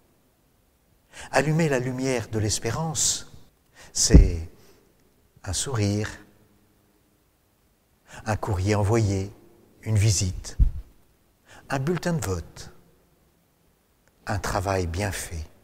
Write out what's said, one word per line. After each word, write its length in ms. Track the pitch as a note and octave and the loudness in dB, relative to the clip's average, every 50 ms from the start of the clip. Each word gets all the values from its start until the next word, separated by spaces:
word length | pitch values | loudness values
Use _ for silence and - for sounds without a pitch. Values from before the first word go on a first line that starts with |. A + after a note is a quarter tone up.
| _ _ _ _ _ _ _ _ _ _ _ _ _ _ _ _ _ _ _ _ _ _ - - - - | _ _ _ _ _ _ _ _ _ _ _ _ _ _ _ _ _ _ _ _ _ _ -20 -20 -8 -2
Allumer 380 | - C3+ C#3 D#3 D#3 E3 E3+ D3 | 0 0 2 2 2 2 2 2
la 100 | C3+ B2 | 0 0
lumière 480 | B2 C3 B2+ B2+ C3 C3+ B2+ A#2 G#2 | -2 -2 -4 -4 -2 -2 -2 -2 -4
de 120 | - A2 A2 | -4 -4 -2
l'espérance, 920 | G#2 G#2+ - - - A2+ G#2+ - E3 D#3+ D3+ - - - - - - - - - - - _ _ _ _ _ - - - - | -2 -2 -2 -2 -4 -4 -4 -4 -4 -4 -4 -2 -2 -2 -2 -4 -8 -14 -20 -20 -20 -20 _ _ _ _ _ -20 -16 -6 -2
c'est 560 | - - - A2 - F#2+ F2+ F2 E2 E2 - - - - - - _ _ _ _ _ _ _ _ _ _ _ _ - - | 0 4 10 10 10 10 8 4 -4 -8 -10 -16 -20 -20 -20 -20 _ _ _ _ _ _ _ _ _ _ _ _ -14 -8
un 100 | G2+ F2 | -6 -6
sourire, 560 | - - C#3+ C3 A2 G#2 G2+ G2+ G#2 G#2+ - - - - - - _ _ _ _ _ _ _ _ _ _ _ _ _ _ _ _ _ _ _ _ _ _ _ _ _ _ _ _ _ _ _ _ _ _ - - - - | -4 -4 -4 -2 0 0 0 0 -2 -4 -6 -10 -14 -20 -20 -20 _ _ _ _ _ _ _ _ _ _ _ _ _ _ _ _ _ _ _ _ _ _ _ _ _ _ _ _ _ _ _ _ _ _ -20 -18 -10 -6
un 100 | A2 G#2 | -4 -4
courrier 380 | - - - G2 F2+ F#2 G#2 G#2 | -4 -2 -4 -4 -2 0 0 2
envoyé, 580 | G2+ G2+ G2 A#2 A#2 G#2+ G2 G2 F#2+ G2 G2+ - - - - - - - _ _ - - | 2 2 2 2 2 2 2 0 -2 -4 -6 -10 -18 -20 -20 -20 -20 -20 _ _ -10 -4
une 140 | A2+ A2 | 0 2
visite, 600 | G2+ G#2 A2+ F2+ - G2 F#2 - - - - - - - - - - - - - _ _ _ _ _ _ _ _ _ _ - - - - - | 4 4 4 4 2 0 -4 -4 -6 -10 -4 2 4 4 4 2 -4 -12 -16 -20 _ _ _ _ _ _ _ _ _ _ -20 -20 -16 -10 -6
un 100 | C3+ C3+ | -4 -2
bulletin 340 | C3 E3+ F#3 D#3+ - F3+ E3+ | -2 -2 -2 -2 -2 -2 -2
de 120 | C#3+ G#2+ | -2 -2
vote, 480 | G2 F#2 E2+ - - - - - - - - - _ _ _ _ _ _ _ _ _ _ _ _ _ _ _ _ _ _ _ _ _ _ _ _ _ _ _ - | -2 -4 -4 -6 -10 -16 -18 -18 -20 -20 -20 -20 _ _ _ _ _ _ _ _ _ _ _ _ _ _ _ _ _ _ _ _ _ _ _ _ _ _ _ -8
un 140 | - G#2+ F#2+ | -6 -6 -4
travail 480 | - - - G2+ F2+ G2+ F#2+ F#2+ F2+ | -4 -2 -2 -2 0 0 0 0 0
bien 240 | E2 D#2+ F2+ G2+ G2 | -2 -2 -2 -4 -4
fait 360 | - - - - E2 D#2 D#2 - - _ | -4 -6 -10 -10 -10 -12 -12 -12 -16 _